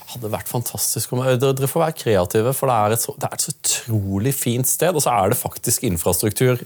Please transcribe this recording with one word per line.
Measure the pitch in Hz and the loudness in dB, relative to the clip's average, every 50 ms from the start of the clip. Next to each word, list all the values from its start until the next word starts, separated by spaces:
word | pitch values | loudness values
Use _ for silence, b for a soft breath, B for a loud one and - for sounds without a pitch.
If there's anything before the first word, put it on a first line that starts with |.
| B - | B -16
Hadde | - 127 113 104 | -12 -8 -6 -6
vært | 107 - - - | -6 -6 -6 -4
fantastisk | - 120 117 - - 113 - - - 120 - - 131 | -4 -4 -4 -4 -6 -4 -4 -4 -4 -4 -4 -4 -2
om, | 127 127 | 0 2
eh, | 131 127 | 2 2
dere, | 120 135 139 147 | 4 2 2 2
dere | 135 135 131 | 2 -2 0
får | - 165 165 | 0 0 0
være | 160 165 - | 0 -2 -2
kreative, | - 120 107 92 90 - - 110 107 123 135 | 0 2 4 4 4 2 2 2 2 2 0
for | - - 135 | 0 0 2
det | 123 110 | 2 4
er | 104 107 | 4 2
et | 113 117 | 2 0
så, | - - - | -2 -4 -6
det | - 147 - | -6 -6 -4
er | - - | -4 -4
et | - | -6
så | - - | -6 -6
utrolig | - - - - - - - 113 107 98 95 98 98 107 135 135 | -6 -4 -2 -2 -2 -2 -2 -2 0 0 0 0 0 0 0 0
fint | - - 127 117 123 127 - | 0 0 0 0 0 0 0
sted, | - - 160 175 185 | 0 0 0 2 2
og | 147 | 2
så | - 156 123 | 2 2 2
er | 107 92 98 | 4 4 2
det | 123 - | 2 0
faktisk | - - - - - 123 - - - 117 | -2 -4 -6 -6 -4 -2 -2 -2 0 -2
infrastruktur, | 90 82 - 95 90 - - 107 - - 131 127 127 123 - | -2 0 0 0 0 2 0 0 0 2 2 2 2 0 -2